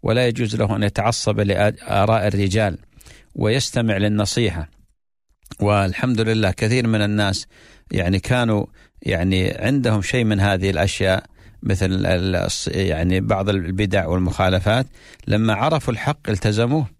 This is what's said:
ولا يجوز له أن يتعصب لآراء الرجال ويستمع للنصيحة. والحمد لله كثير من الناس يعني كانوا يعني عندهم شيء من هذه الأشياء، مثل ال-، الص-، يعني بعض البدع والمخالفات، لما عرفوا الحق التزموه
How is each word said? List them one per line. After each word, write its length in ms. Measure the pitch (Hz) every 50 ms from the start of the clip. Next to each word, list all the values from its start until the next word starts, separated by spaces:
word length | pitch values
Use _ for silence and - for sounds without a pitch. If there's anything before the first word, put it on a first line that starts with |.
| -
ولا 240 | - 110 120 127 123
يجوز 280 | 113 120 123 107 110
له 200 | 107 107 101 107
أن 80 | 101 104
يتعصب 560 | 101 - - 101 110 104 - - - 104 101
لآراء 880 | 104 101 101 - 104 104 104 - - - - 98 98 107 110 113 104 104
الرجال 500 | 98 104 101 92 90 110 110 101 87 - - - _ - - - - - - _ -
ويستمع 640 | - - 107 113 139 131 - - 123 117 113 101 98
للنصيحة. 720 | 101 104 104 104 104 98 - - 120 104 80 80 78 - _ _ - _ _ _ _ _ _ _ _ _ _ _ _ - - -
والحمد 640 | - 104 104 101 98 95 95 - - 127 123 110
لله 300 | 113 110 113 110 107 95
كثير 360 | 90 - - 107 117 127 120 117
من 140 | 113 107
الناس 460 | 104 104 104 104 104 98 101 - - - _ - - - - - _ -
يعني 280 | - 95 90 87 98 92
كانوا 460 | - - 127 123 120 117 110 104 - - - - - - _ -
يعني 500 | - - 98 85 85 95 95 92 92 95
عندهم 500 | - - - 107 135 143 127 120 107 104
شيء 220 | 90 - - 127 117
من 160 | 110 107 98
هذه 300 | 101 104 98 92 92 98
الأشياء، 540 | 95 80 87 98 - - 98 95 92 - - - - _ - - - - -
مثل 420 | - 98 92 95 92 95 92 98
ال-، 440 | 87 92 90 90 95 90 87 90 87
الص-، 260 | - - - - -
يعني 440 | 78 98 92 - 78 85 90 92 95
بعض 300 | 98 110 113 95 98 101
البدع 560 | 101 98 90 82 95 95 104 98 98 101 90
والمخالفات، 840 | 80 87 92 92 90 90 - 95 92 92 92 90 107 107 120 131 - - - - - - - - -
لما 260 | 107 104 113 113 107
عرفوا 400 | 98 113 151 160 151 - - 120
الحق 360 | 107 - - 151 - _ -
التزموه 580 | 110 95 - 113 104 107 117 120 135 160 143 104 - _